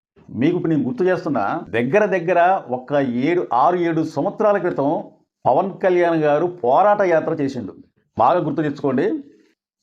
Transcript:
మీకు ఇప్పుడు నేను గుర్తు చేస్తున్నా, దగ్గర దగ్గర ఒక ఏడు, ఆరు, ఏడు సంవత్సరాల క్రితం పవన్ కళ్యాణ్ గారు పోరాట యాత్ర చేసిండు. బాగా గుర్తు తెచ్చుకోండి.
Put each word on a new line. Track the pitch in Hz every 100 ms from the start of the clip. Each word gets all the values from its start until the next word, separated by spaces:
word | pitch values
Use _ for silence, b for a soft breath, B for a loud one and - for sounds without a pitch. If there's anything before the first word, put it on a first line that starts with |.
| _ _ -
మీకు | 104 135 175
ఇప్పుడు | 160
నేను | 156
గుర్తు | 123 -
చేస్తున్నా, | 185 175 175 123 101 156 -
దగ్గర | 107 127 185
దగ్గర | 208 190 165 175 175 190 -
ఒక | 123 -
ఏడు, | 143 135 120 139 175 -
ఆరు, | 120 151 180
ఏడు | 170 160
సంవత్సరాల | 156 - 175 - 214 202
క్రితం | 170 147 139 175 - - _ _ -
పవన్ | 135 190 165
కళ్యాణ్ | 190 180 175 165
గారు | 151 147 175
పోరాట | 175 120 143 202 202
యాత్ర | 190 165 -
చేసిండు. | 156 139 123 95 - - _ _ -
బాగా | 117 175
గుర్తు | 156 147
తెచ్చుకోండి. | 151 143 147 127 185 311 - - b b _ _